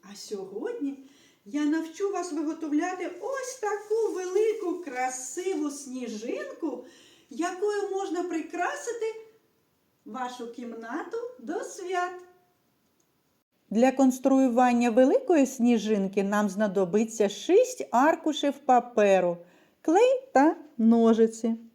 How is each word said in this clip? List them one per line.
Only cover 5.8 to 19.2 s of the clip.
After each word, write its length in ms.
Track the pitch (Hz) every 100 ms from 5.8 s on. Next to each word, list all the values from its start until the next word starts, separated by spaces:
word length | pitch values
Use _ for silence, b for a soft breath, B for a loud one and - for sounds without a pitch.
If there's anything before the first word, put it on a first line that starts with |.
| 254 254 233 214 233 494 571 - 320 247 B B B B B
якою 600 | 240 349 359 415 415 392
можна 340 | 381 381 339
прикрасити 920 | 349 330 - 349 359 571 - 466 440 440 - _ _ _ _ _ _ _ -
вашу 460 | 240 247 247 233
кімнату 680 | - 233 226 226 285 - 453 494 -
до 240 | 233 370
свят. 500 | - - 359 370 359 359 - _ _ _ _ _ _ _ _ _ _ _ _ _ _
Для 180 | 202 262
конструювання 1000 | 262 269 254 269 269 262 233 247 240 240
великої 560 | 226 262 453 - 339 262
сніжинки 760 | - 233 233 202 214 190 196
нам 260 | 196 208 208
знадобиться 800 | 185 214 185 185 208 226 - 202
шість 580 | 202 - 381 508 - -
аркушів 640 | 240 285 339 311 294 285
паперу, 840 | 277 - 247 240 - 208 190